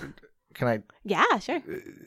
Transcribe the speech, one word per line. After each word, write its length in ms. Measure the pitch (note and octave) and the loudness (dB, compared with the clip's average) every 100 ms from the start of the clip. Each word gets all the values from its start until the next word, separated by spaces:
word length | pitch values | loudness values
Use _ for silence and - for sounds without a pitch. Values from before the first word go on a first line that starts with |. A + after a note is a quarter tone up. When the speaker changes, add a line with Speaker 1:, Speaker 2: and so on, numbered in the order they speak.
Speaker 1:
So, 120 | C#3+ - - _ _ | -14 -16 -20 _ _
can 140 | - B2+ | -2 2
I 140 | A2 - - | 2 -2 -18
Speaker 2:
Yeah, 340 | - F3+ A#4+ B3+ | -2 2 4 4
sure. 180 | - D#4 | 0 -4
Speaker 1:
uh, 220 | - - - - | -4 -10 -10 -18